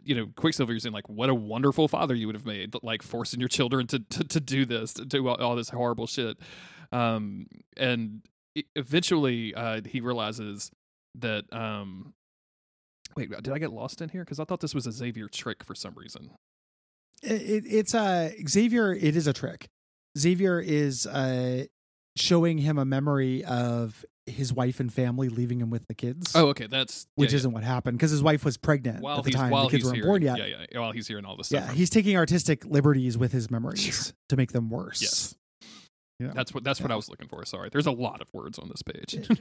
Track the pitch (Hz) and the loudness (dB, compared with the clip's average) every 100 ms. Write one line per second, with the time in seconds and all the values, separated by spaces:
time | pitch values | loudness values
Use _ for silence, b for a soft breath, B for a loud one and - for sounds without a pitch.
0 | - 127 107 - 165 160 123 113 117 107 | -4 -2 -4 -2 -2 0 -2 -2 -6 -8
1 | - 107 131 127 104 113 139 139 156 - | -10 -2 2 2 0 2 2 4 4 4
2 | 156 123 110 110 113 104 98 120 117 110 | 0 0 -2 -6 -8 -8 -8 -8 -6 -6
3 | - 120 113 123 123 - 123 131 120 139 | -6 -6 -6 -4 0 0 2 0 0 -4
4 | 107 - 160 165 131 135 131 117 110 - | -4 -6 -2 -2 0 0 0 0 -4 -8
5 | 131 143 127 120 120 120 117 120 120 113 | -4 -2 0 0 0 0 -4 -2 -2 -2
6 | 113 - 117 - B B B B B 123 | -4 -4 -4 -6 B B B B B 0
7 | 117 113 107 98 - - _ - 127 123 | 0 0 -4 -8 -12 -18 _ -2 0 0
8 | 110 107 - _ _ 151 - - 123 156 | -4 -8 -18 _ _ -10 -8 -8 0 0
9 | 180 170 139 120 113 104 117 110 104 131 | 2 2 2 0 -4 -6 -4 -4 -6 -6
10 | 120 120 107 110 104 101 - _ _ _ | -2 -2 -2 -4 -8 -8 -10 _ _ _
11 | _ 123 120 107 104 113 113 104 98 92 | _ -8 -4 -4 -6 -8 -6 -6 -8 -12
12 | - - _ _ _ _ _ _ _ _ | -16 -20 _ _ _ _ _ _ _ _
13 | - - 117 104 123 139 156 113 123 - | -14 -10 -10 -8 -6 -6 -6 -8 -10 -10
14 | 165 185 170 143 151 180 156 143 120 113 | -10 -10 -10 -8 -6 -6 -4 -4 -6 -6
15 | 123 113 104 - - 107 - - 98 - | -8 -8 -10 -10 -8 -10 -12 -12 -12 -14
16 | - - 67 - _ _ _ _ _ _ | -18 -18 -18 -20 _ _ _ _ _ _
17 | _ _ 294 220 - 214 220 214 214 233 | _ _ -4 -4 0 -2 2 0 2 2
18 | 208 180 160 - 151 165 233 233 208 185 | 2 2 0 -4 0 4 4 4 2 4
19 | 156 156 151 135 - - - _ _ _ | 2 4 2 0 -4 -10 -16 _ _ _
20 | _ 151 156 180 190 175 - 147 143 127 | _ 0 4 4 4 2 2 2 2 0
21 | - 143 131 127 127 127 139 _ _ _ | -2 0 0 0 0 -2 -4 _ _ _
22 | _ - - 175 170 160 147 147 135 135 | _ -2 4 6 6 4 2 2 2 2
23 | 143 143 131 127 - 123 123 120 117 - | 2 2 2 0 0 0 2 0 -2 -6
24 | - _ - 113 131 123 123 127 127 120 | -14 _ -10 -4 -2 0 0 0 -2 0
25 | 123 123 131 113 120 123 117 113 - 110 | 0 0 -2 0 0 0 -2 -4 -6 -6
26 | 120 147 - 160 160 139 110 135 131 - | -6 -4 2 4 6 4 -4 -4 -4 -8
27 | - - 135 139 127 113 113 127 123 120 | -6 2 4 4 2 0 0 0 0 2
28 | 160 151 147 151 151 117 - 147 123 104 | 4 4 4 4 2 0 2 2 0 -4
29 | 135 147 143 131 127 139 135 139 127 123 | -4 -2 0 2 4 4 4 4 2 2
30 | 147 202 147 120 101 - - 120 113 113 | 4 4 4 0 -4 -8 -8 -6 -4 -6
31 | 104 104 98 98 95 139 - 127 175 226 | -8 -8 -10 -10 -2 -2 0 2 4 6
32 | 202 190 160 170 - 151 - 143 139 139 | 6 6 6 4 4 0 2 6 6 6
33 | 127 117 123 131 110 117 120 208 - - | 4 2 2 2 0 -2 -2 -2 -2 -2
34 | - - - 135 127 123 113 117 - - | -4 -8 0 2 2 2 -2 -4 -6 -2
35 | 101 - - - _ _ B B B _ | 0 0 -2 -6 _ _ B B B _
36 | _ - 123 131 127 135 123 139 131 110 | _ -8 -6 -4 -6 -4 -2 -2 0 -2
37 | - - - - - 92 92 139 156 123 | -4 -12 -14 -12 -10 -8 -2 0 2 0
38 | 123 - - - - - - - - - | -2 -6 -12 -12 -12 -12 -12 -12 -12 -12
39 | - - - 233 | -10 -6 0 2